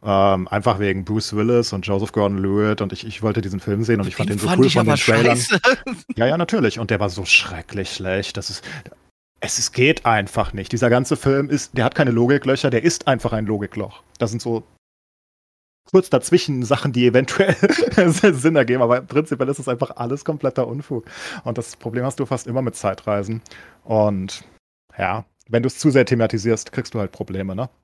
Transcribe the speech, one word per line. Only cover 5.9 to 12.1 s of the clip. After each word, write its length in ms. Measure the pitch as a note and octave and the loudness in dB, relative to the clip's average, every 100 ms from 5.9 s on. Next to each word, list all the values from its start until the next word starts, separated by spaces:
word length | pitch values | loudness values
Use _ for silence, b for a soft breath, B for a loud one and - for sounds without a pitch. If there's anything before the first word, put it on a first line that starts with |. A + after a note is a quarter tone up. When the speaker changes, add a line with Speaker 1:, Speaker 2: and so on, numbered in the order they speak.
| A#3 - - | -12 -10 -2
Speaker 1:
Ja, 120 | A#2+ | 0
ja, 100 | D#3+ | 0
natürlich. 400 | E3+ A3+ A#2+ - | 0 2 0 0
Und 120 | A2+ | -2
der 80 | G#2+ | -2
war 100 | G2+ | -2
so 160 | F2+ F#2 | -4 0
schrecklich 680 | - - F2 - G#2 F#2+ | 0 0 -10 -12 -10 -8
schlecht. 440 | - F#2 F#2+ G2 - | -8 -4 -4 -4 -8
Das 120 | - | -10
ist, 140 | G2 B D3 B - _ _ _ _ | -12 B -16 B -20 _ _ _ _
es 180 | - - | -8 -4
ist, 140 | - | -4
geht 320 | - C3 D#3 - | 2 2 2 2
einfach 460 | A2 G2 - G#2 | 0 0 -2 -2
nicht. 180 | G2+ F#2+ | -4 -6
Dieser 180 | A#2 A#2+ | 0 2
ganze 260 | A#2+ B2+ D#3 | 2 2 -2
Film 340 | - C3+ C#3+ | 0 0 0
ist, 280 | C#3+ - B2 | -4 -4 -2
der 80 | A#2 | -2
hat 80 | |
keine 160 | - C#3 | 0 0